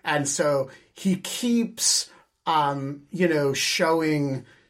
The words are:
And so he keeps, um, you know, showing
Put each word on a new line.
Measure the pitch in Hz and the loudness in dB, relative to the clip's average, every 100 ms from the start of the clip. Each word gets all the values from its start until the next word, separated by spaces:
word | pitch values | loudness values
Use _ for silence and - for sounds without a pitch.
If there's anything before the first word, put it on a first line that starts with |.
And | - 151 139 | -2 -2 0
so | - 151 139 135 - _ | 0 2 0 -2 -10 _
he | - 190 185 | -4 0 0
keeps, | - - 247 233 226 - - - - - _ _ - | -2 -4 0 0 0 -2 0 0 -4 -12 _ _ -2
um, | 160 143 143 139 143 - | 0 0 -2 -6 -10 -8
you | 165 175 | 0 2
know, | 156 143 | 2 2
showing | 135 - - 165 165 156 151 143 135 - - | 0 -2 0 2 2 2 2 0 -4 -10 -20